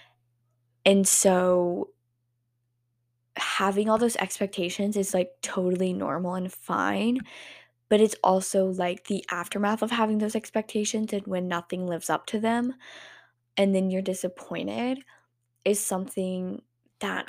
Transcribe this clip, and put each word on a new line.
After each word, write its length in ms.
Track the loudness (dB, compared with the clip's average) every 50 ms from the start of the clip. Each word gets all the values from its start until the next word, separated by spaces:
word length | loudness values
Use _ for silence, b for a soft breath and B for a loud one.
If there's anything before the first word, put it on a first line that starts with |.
| B B B B _ _ _ _ _ _ _ _ _ _ _ _ 4
And 240 | 6 6 6 6 4
so 800 | 4 4 4 4 4 4 4 4 4 2 2 0 -2 -4 -6 -8 -10 _ _ _ _ _ _ _ _ _ _ _ _ _ _ _ _ _ _ _ _ _ _ _ _ _ _ _ -8
having 520 | -6 -6 -4 -2 0 0 0 2 2 2 2
all 100 | 2 4
those 180 | 2 2 0
expectations 800 | 0 -4 -4 -2 -4 -4 -4 -2 -2 -4 -4 -2 -2 -2 -2 0
is, 160 | -2 -2 0 0
like, 200 | 0 0 0 -4 -12 -10
totally 500 | -6 -2 0 0 2 2 2 0 0 -2
normal 420 | -2 -2 -2 -2 -2 -2 -4 -4
and 180 | -4 -6 -8 -10
fine, 680 | -12 -6 -4 -2 0 0 0 0 0 0 0 0 -2 -4 B B B B B B B B B B B _ 4
but 120 | 4 6
it's 160 | 6 4 2 4 4
also, 440 | 4 4 4 2 0 2 2 2
like, 380 | 2 2 -2 -2 -2 -2 -4 -4
the 200 | -4 -4 -4 -4 -6
aftermath 520 | -8 -8 -6 -6 -4 -2 0 0 0 0 0
of 80 | 0
having 280 | 0 0 2 2 2 0
those 180 | 0 0 -2
expectations 760 | -4 -4 -2 -4 -4 -4 -2 -2 -2 -2 0 -2 -2 -2 -2 -2
and 140 | -4 -4
when 220 | -2 -4 -4 -2 -2
nothing 380 | -2 -4 -4 -4 -6 -4 -4
lives 240 | -4 -4 -4 -2 -2
up 160 | -2 -2 -2
to 120 | -4 -4 -2
them, 360 | 0 2 2 2 0 -2 -4 -6 B B B B B B B B B B B B _ _ -2
and 180 | 2 2 4 4
then 160 | 2 2 2
you're 120 | 0 -2 -2
disappointed, 1000 | -2 -4 -2 -4 -6 -6 -6 -12 -8 -6 -6 -6 -4 -4 -4 -4 -4 -4 -6 -8 b b b b b b _ _ _ _ _ 0
is 160 | 0 0 2
something 800 | 0 -2 -2 -4 -4 -6 -6 -4 -4 -4 -2 -4 -4 -6 -8 -10 -12 _ _ _ _ _ _ -8
that 260 | -6 -6 -6 -6 -6